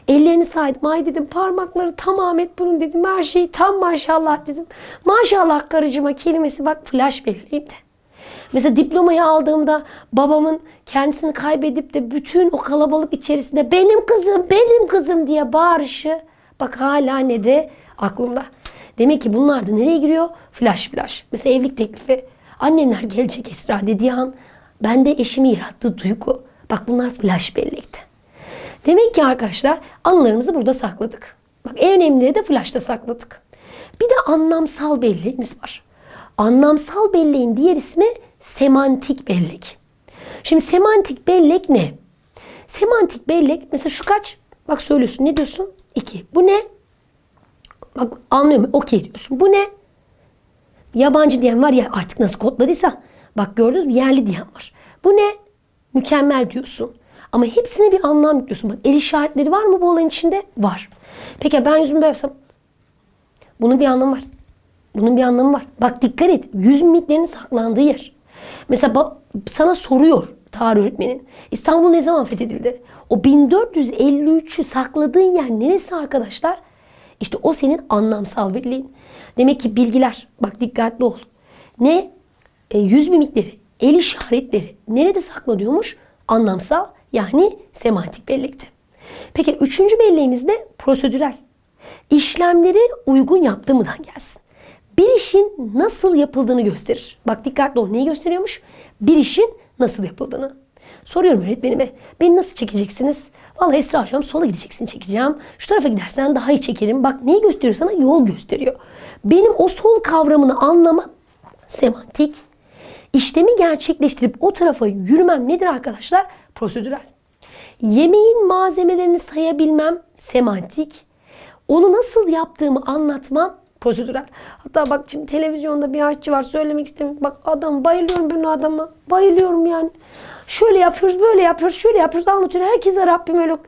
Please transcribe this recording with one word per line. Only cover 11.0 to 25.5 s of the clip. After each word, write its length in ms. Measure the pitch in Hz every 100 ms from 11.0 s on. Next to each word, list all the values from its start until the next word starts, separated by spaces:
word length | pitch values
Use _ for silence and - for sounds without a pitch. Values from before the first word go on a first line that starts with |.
| 285 285 320
kaybedip 600 | 294 285 311 302 254 302
de 180 | 294 240
bütün 380 | 285 277 349 359
o 60 | 302
kalabalık 560 | 254 294 302 311 311
içerisinde 580 | - - 294 262 277 240
"Benim 340 | 359 381 427 453
kızım, 400 | 440 370 392 359
benim 380 | 392 466 466 403
kızım." 400 | 381 294 339 285
diye 260 | 302 262
bağırışı 680 | 302 349 330 277 - 302 320 320 _ _ -
bak 220 | 254 -
hala 360 | 269 285 269 269
ne 260 | 262 233
de 260 | 208 285 311 - _ -
aklımda. 460 | 202 202 240 247 262 _ - - - -
Demek 240 | 247 302
ki 120 | 226
bunlar 340 | 214 285 277 196
da 40 |
nereye 260 | 214 269 330
giriyor? 320 | 294 320 330 - _
Flash 380 | - 240 185 -
flash. 360 | - - - -
Mesela 240 | 226 277 254
evlilik 220 | 254 262
teklifi. 480 | 214 - - 262 - _ _ -
Annemler 400 | 262 320 277 214
"Gelecek 520 | 220 196 247 - -
Esra." 280 | - - 202 196
dediği 260 | 208 247
an 200 | 254 254 262 - _ _ -
bende 280 | 214 247 269
eşimi 380 | 294 233 262
yarattığı 480 | 262